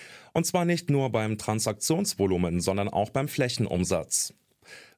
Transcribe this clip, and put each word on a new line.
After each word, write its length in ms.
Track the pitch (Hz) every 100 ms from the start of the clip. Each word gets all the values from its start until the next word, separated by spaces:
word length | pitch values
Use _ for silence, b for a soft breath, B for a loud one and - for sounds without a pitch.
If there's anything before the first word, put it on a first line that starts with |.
| B B B
Und 140 | - 170
zwar 180 | 185
nicht 260 | 170 170 170
nur 200 | 143 131
beim 280 | 110 107 107
Transaktionsvolumen, 1200 | - 110 110 104 - 160 202 - 98 90 87 87
sondern 280 | 85 98 101
auch 220 | - 104
beim 180 | 135 147
Flächenumsatz. 1040 | - 123 - 110 90 90 87 78 - - - _ _ B B B